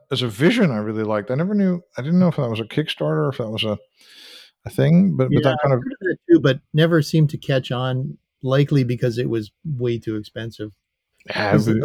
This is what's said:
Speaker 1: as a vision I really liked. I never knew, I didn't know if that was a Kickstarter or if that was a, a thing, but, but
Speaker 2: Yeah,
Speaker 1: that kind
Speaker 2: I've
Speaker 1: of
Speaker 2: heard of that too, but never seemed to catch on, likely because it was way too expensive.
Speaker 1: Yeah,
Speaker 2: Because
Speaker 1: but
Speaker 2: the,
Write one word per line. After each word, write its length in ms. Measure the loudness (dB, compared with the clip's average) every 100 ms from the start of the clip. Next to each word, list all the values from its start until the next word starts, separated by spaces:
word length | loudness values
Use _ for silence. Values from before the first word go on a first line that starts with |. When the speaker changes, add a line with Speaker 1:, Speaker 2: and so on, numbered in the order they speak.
| _
Speaker 1:
as 100 | -4
a 60 | -4
vision 420 | 0 2 4 2
I 100 | 0
really 240 | -4 -4 -2
liked. 260 | -2 -2
I 40 | -2
never 200 | -2 0
knew, 260 | 0 -2 -6 -10
I 40 |
didn't 180 | 0 2
know 80 | 2
if 80 | 2
that 140 | -2
was 100 | -4
a 60 | -4
Kickstarter 580 | -4 -4 -4 -2 0
or 60 | -2
if 80 | -4
that 120 | -6
was 140 | -4
a, 140 | -4 -6 -8 _ -20 -20 -20 -20 -20 _ -8
a 40 |
thing, 460 | 0 4 4 4 2
but, 140 | 2
but 140 | 2
Speaker 2:
Yeah, 80 | 2
Speaker 1:
that 80 | 2
kind 120 | 2
Speaker 2:
I've 40 | 0
Speaker 1:
of 60 |
Speaker 2:
heard 100 | -2
of 60 | -6
that 160 | -6 -4 4
too, 120 | 4
but 200 | 4 0 -2
never 300 | 0 4 2
seemed 260 | 2 2 2
to 80 | 0
catch 340 | -2 -2 -2
on, 460 | -4 -2 -4 -6 -10 _ _
likely 420 | 0 2 2 2
because 360 | 0 0 -2 -2
it 100 | -2
was 220 | -4 -6 _
way 360 | -10 -4 -4 -4
too 160 | -6 -8
expensive. 560 | -8 -12 -12 -10 -14 -14 _ _ _ _ -10
Speaker 1:
Yeah, 240 | -4 0
Speaker 2:
Because 160 | 2 2
Speaker 1:
but 60 |
Speaker 2:
the, 40 | 0